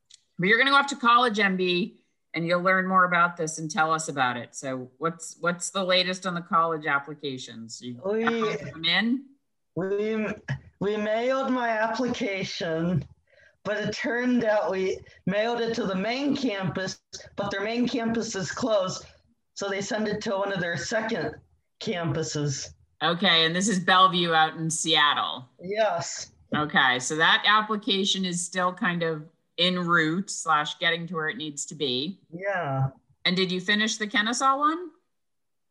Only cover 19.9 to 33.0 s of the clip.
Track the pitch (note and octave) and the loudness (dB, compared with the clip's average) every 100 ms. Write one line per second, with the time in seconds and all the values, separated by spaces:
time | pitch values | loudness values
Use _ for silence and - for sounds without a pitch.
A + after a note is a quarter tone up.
19.9 | G#3+ A3 - G#3+ G3 G3 F#3+ F3 E3+ - | -2 -2 -2 -2 -2 -2 -2 -2 -4 -2
20.9 | A3+ A3+ G3+ C#3+ - _ _ _ - G#3+ | -2 -2 -2 -4 -8 _ _ _ -8 -4
21.9 | F3+ E3 D3 D#3+ D3+ D3 C#3 - - _ | -2 -2 -2 -2 -2 -2 -4 -8 -16 _
22.9 | _ D#3 F3 F#3+ E3 D#3+ F3 G3+ F#3+ F#3 | _ -2 2 4 4 4 2 0 2 4
23.9 | F#3 F#3 F3 E3+ D#3+ D#3 D#3+ D#3+ - D#3+ | 6 6 6 2 4 4 2 -4 -2 2
24.9 | D#3 D3 B2+ F2+ F2+ B2+ - F3 G#3 G#3+ | 4 4 2 -2 -6 -12 -16 -6 0 0
25.9 | E3+ E3+ - - _ _ D3+ D3+ D#3+ C3+ | 0 -4 -10 -14 _ _ -4 0 2 4
26.9 | B2+ B2+ D#3 F3 A3 G3+ G#3+ G#3 G#3+ - | 2 0 2 4 4 4 4 2 -2 -2
27.9 | G3 G3+ G3 F#3 F3 - F#3 F3+ F3+ F#3+ | 0 0 0 -2 -4 -4 0 0 0 -2
28.9 | F3 E3 D#3 D#3 _ _ - F3+ F3+ E3+ | 0 -2 -2 -10 _ _ -2 0 0 2
29.9 | E3+ D#3 F3 F#3+ - E3 D3+ D3+ - E3+ | 2 2 0 -4 -6 0 0 0 -2 -2
30.9 | E3+ E3+ E3 D#3 C#3+ D#3 C#3+ - D3+ C#3 | -2 -4 -4 -4 -6 -8 -10 -12 -4 -2
31.9 | B2 D#3 F#3+ _ E3+ G3+ F#3 D3+ C3+ C3+ | -2 -4 -8 _ -6 -4 -2 -2 0 -2
32.9 | - | -4